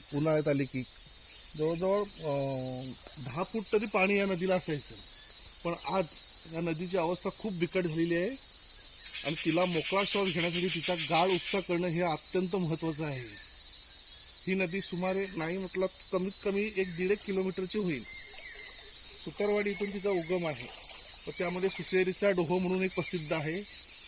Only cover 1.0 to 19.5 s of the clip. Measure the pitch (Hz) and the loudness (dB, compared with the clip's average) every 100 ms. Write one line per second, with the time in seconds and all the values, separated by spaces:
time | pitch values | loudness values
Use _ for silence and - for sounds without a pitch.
1 | - - - - - - - - 571 - | 0 0 0 0 0 0 0 0 0 0
2 | - - - - - - - - - - | 0 0 0 0 0 0 0 0 0 0
3 | - - - - - - - - - 208 | 0 0 0 0 0 0 0 0 0 0
4 | 190 202 196 - 185 185 - - - - | 0 0 0 0 0 0 0 0 0 0
5 | - - - - - - - - - 190 | 0 0 0 0 0 0 0 0 0 0
6 | - - - - - - 175 - - - | 0 0 0 0 0 0 0 0 0 0
7 | - - - - - - - 185 - - | 0 0 0 0 0 0 0 0 0 0
8 | 165 175 - - - - - - - - | 0 0 0 0 0 0 0 0 0 0
9 | - - - - 165 170 190 165 - 196 | 0 0 0 0 0 0 0 0 0 0
10 | 196 - 196 - - - - - 180 175 | 0 0 0 0 0 0 0 0 0 0
11 | - 165 180 175 - 170 - 170 180 170 | 0 0 0 0 0 -2 0 0 0 0
12 | 180 - - 185 - 185 175 - - - | 0 -2 -2 0 0 0 0 0 0 0
13 | - - - - - - - - - - | 0 0 0 0 0 0 0 0 0 0
14 | - - - - - 190 185 - - - | -2 -2 0 0 0 0 0 0 0 0
15 | 185 190 - - - - - - - - | 0 0 0 0 0 0 0 0 0 0
16 | - - - - - - - 269 - - | 0 0 0 0 0 0 0 0 0 0
17 | 370 - - - 381 - - - - - | 0 2 0 0 0 0 0 0 0 0
18 | - - - - - - - - - - | 0 0 0 0 0 0 0 0 0 0
19 | - - - - - | 0 0 0 0 0